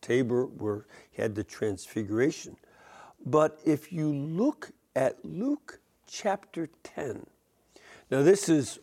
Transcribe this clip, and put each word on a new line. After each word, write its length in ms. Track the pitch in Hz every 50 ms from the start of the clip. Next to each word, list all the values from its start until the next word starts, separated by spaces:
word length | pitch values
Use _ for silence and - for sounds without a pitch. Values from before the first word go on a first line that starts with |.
Tabor 420 | - - 120 131 131 113 123 123 127
where 400 | - 113 107 104 107 104 107 - _ - - - _
he 120 | - -
had 120 | 110 113 101
the 100 | 107 104
transfiguration. 1120 | - - - 113 107 98 92 - - - 117 107 98 107 113 131 156 156 - - - - _ _ _ _ _ - - - - - - - _ -
But 340 | - 135 151 156 156 - - -
if 280 | 156 151 147 - -
you 200 | 185 160 156 151
look 580 | 147 139 139 156 160 180 233 302 - - - - - _ _ _ -
at 300 | 127 135 - - - -
Luke 560 | 160 156 175 233 277 294 - - - - - _ _ _ _ _
chapter 600 | - - - - 208 190 196 - _ - 165 165 147 _ _
ten, 440 | - - - - 156 127 - - - _ _ _ _ _ _ _ _ _ _ - - - - - _ -
now 120 | 131 135
this 260 | 143 170 202 190 - 175
is 300 | 160 147 123 - - -